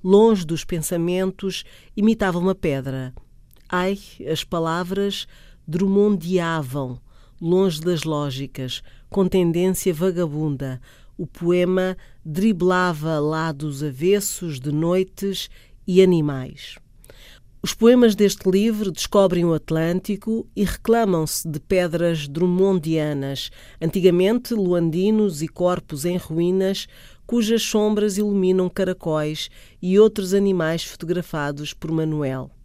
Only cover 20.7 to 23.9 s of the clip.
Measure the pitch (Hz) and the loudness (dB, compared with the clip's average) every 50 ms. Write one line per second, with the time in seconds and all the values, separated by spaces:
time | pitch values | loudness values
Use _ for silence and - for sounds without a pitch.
20.7 | - - - - 226 233 226 196 180 165 156 151 - - - 165 147 151 - - | -2 -4 0 2 2 4 4 2 2 0 0 -2 -4 -6 -8 -8 -10 -10 -4 0
21.7 | 196 185 180 170 156 165 170 170 170 156 147 143 139 160 180 180 175 180 190 196 | 0 0 2 0 0 0 0 0 0 -2 -6 -8 -4 0 0 2 2 2 2 2
22.7 | 190 180 147 160 160 160 151 151 147 139 139 139 139 135 - - - - - - | 2 0 0 -2 -2 -2 -2 -2 -4 -4 -4 -6 -6 -8 -10 -12 -14 -18 -20 -20
23.7 | - - 160 165 | -12 -6 -6 -2